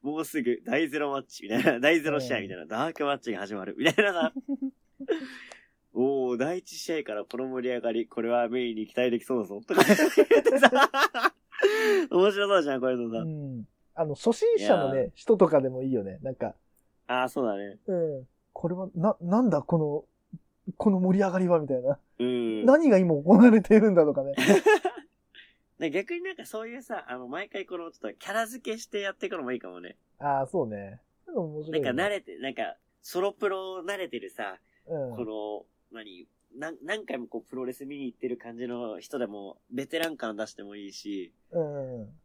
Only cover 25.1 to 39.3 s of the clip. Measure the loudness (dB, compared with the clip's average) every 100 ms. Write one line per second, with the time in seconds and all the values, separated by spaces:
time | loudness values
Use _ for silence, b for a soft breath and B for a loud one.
25.1 | _ _ -20 b b _ _ -4 -4 -4
26.1 | -8 -8 -12 -12 -12 -12 -14 -12 -12 -10
27.1 | -12 -10 -10 -10 -10 -10 -10 -12 _ -12
28.1 | -12 -8 -6 -6 -8 -10 -10 -8 -8 -8
29.1 | -8 -8 -6 -6 -8 -8 -16 -18 -20 _
30.1 | _ -4 -2 -2 -4 -4 -6 -12 -18 _
31.1 | _ -10 -8 -8 -8 -6 -4 -2 -2 -2
32.1 | -4 -8 -12 -12 -8 -8 -10 _ _ -8
33.1 | -4 -4 -2 -4 -4 -6 -10 -8 -8 -8
34.1 | -10 -12 -10 -10 -10 _ _ -10 -8 -6
35.1 | -6 -8 -8 -8 -10 -14 _ _ -20 -20
36.1 | -20 -20 _ _ -14 -12 -12 -8 -8 -6
37.1 | -10 -8 -12 -12 -10 -10 -10 -14 -10 -12
38.1 | -8 -8 -8 -12 -12 -10 -8 -8 -10 -10
39.1 | -6 -6